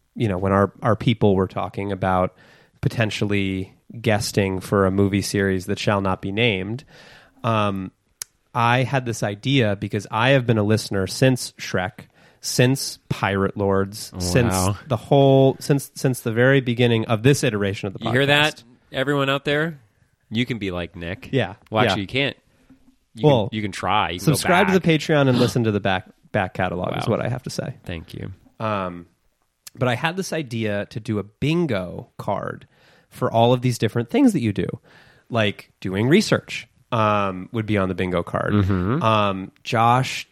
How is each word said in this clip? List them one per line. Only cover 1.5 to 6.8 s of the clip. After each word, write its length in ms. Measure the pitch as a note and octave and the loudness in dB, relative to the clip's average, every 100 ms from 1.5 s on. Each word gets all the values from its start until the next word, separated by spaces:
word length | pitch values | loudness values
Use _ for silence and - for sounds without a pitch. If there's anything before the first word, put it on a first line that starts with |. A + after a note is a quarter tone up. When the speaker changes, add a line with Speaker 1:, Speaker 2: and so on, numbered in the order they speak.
| G2+ F#2 - G2+ | -4 -8 -6 -8
Speaker 1:
about 460 | F#2+ F#2+ F#2 F#2 - _ _ _ _ | -2 0 2 0 -4 _ _ _ _
potentially 960 | - - G#2+ - G#2 G2+ F#2+ F#2+ F#2+ _ - A#2+ | -4 0 -2 -2 -2 0 -2 -4 -8 _ -20 -6
guesting 600 | A2 G#2 - - F#2+ F#2+ | 0 0 0 0 0 -2
for 260 | - G2+ F#2+ | 0 2 2
a 40 | |
movie 320 | G2 G2+ G2 | 4 2 2
series 440 | - G2+ G2 F#2+ F#2+ | 0 0 0 -2 -4
that 120 | G2 | -4
shall 220 | - G2+ | 0 0
not 220 | G2 F#2 | 0 -4
be 80 | G2 | -4
named, 540 | G2+ A#2+ F#2+ F#2+ A#2 | 0 2 0 -4 -8